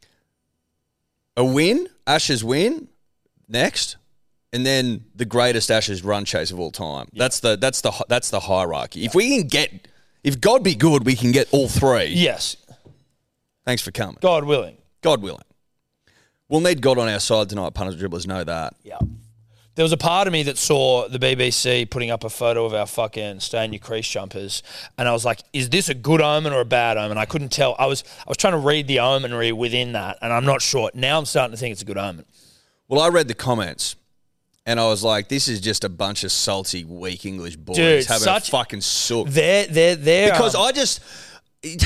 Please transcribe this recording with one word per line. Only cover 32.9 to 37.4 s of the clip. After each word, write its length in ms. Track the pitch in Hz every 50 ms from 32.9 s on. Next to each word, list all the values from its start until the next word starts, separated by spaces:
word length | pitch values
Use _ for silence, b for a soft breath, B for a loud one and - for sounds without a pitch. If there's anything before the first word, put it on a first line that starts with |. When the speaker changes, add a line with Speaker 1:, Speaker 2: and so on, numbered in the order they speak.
| 135 143
Speaker 1:
I 80 | 160 175
read 200 | 175 170 151 117
the 60 | 110
comments, 600 | - - 127 120 113 95 82 71 - - - - - _ _ _ _ _ _ _ _ _ _ _ _ -
and 120 | 117 117 117
I 80 | 113 113
was 140 | 107 95
like, 280 | 110 113 110 104 98 -
"This 180 | 139 135 - 131
is 100 | 113 98
just 260 | 95 107 101 - -
a 40 | 98
bunch 340 | 87 80 101 98 101 -
of 100 | - 92
salty, 520 | - - - 113 98 98 95 - 92 90 82
weak 400 | 80 87 85 92 92 90 85 -
English 320 | 98 95 92